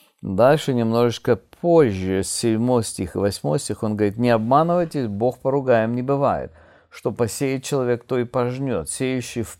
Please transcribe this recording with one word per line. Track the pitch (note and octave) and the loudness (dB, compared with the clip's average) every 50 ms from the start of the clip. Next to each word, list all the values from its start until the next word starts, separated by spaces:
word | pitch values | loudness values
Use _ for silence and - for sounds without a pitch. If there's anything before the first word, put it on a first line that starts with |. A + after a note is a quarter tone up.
| _ _ _ _ | _ _ _ _
Дальше, | - G2+ F#2+ F#2 A#2 C3+ D#3 D3+ - - C3 | -8 -2 2 4 6 6 6 4 2 0 0
немножечко | A#2+ A2+ A2+ A2+ A#2 A#2+ A#2+ A2+ - - - A#2+ | 0 0 2 2 2 2 2 0 0 0 0 0
позже, | - - _ - _ - F3 E3+ E3 D3 A2+ G2 F#2+ F#2 F#2 F#2+ F#2+ G2 | 0 -2 _ -12 _ 0 4 6 6 6 4 2 0 -2 0 0 0 -2
седьмой | - - - - A#2 A2 A2 A#2 B2 B2+ A#2+ | -2 -4 -2 0 0 2 2 2 2 2 2
стих | G#2+ - - - G2 E2+ - | 0 -2 -6 -8 -8 -6 -4
и | G2 | -2
восьмой | F#2+ G2+ G2 - - C#3+ D3+ D3 | -2 -2 -2 -4 -2 -2 -2 -2
стих, | - - G#2 - - | -2 -6 -6 -6 -4
он | G#2+ G#2+ | -4 0
говорит: | G#2 G#2+ G2+ G2 A#2 | 0 0 0 0 0
«Не | A#2+ A#2+ | 2 2
обманывайтесь, | A#2 A2 A2 A#2 C3+ D3 E3 E3+ F3 F3+ F3 D#3+ - D3 B2+ | 2 2 2 2 2 2 4 2 2 0 0 -2 -4 -4 -4
Бог | A2 G2+ G2+ A#2 B2+ B2 - | -4 -4 -2 -2 -2 -2 -2
поругаем | - C3+ C3+ C#3+ C3 B2+ B2 A2+ A2 A2+ A#2+ | -2 -2 -2 0 2 4 4 4 4 2 0
не | B2 | -2
бывает. | B2+ C3 C#3+ C#3 C#3 A#2+ F#2 D2 C2 - - - - - _ _ _ _ | -2 -2 0 0 0 0 0 -2 -4 -8 -14 -20 -20 -20 _ _ _ _
Что | - - - B2+ | -20 -8 -6 -6
посеет | G#2 - A#2+ G#2+ - - C#3+ C3+ C3+ C3 | -2 -2 -2 -2 -2 -4 -2 -2 -2 -4
человек, | B2+ - C#3+ C3+ B2+ A#2+ A#2+ A#2 - | -4 -4 -2 -2 0 0 -2 -2 -4
то | - C3+ B2 | -4 -2 -2
и | A#2+ | -2
пожнёт. | B2 - C3 A#2+ B2 B2+ C3 C#3 C3+ A#2 F2 D2+ - | -2 -2 -2 -2 -2 -4 -4 -4 -4 -4 -4 -4 -6
Сеющий | - - C3+ B2+ C3 B2+ A#2+ - - A#2+ | -6 -4 -4 -2 -2 -4 -6 -6 -6 -6
в | A2 - - | -6 -8 -10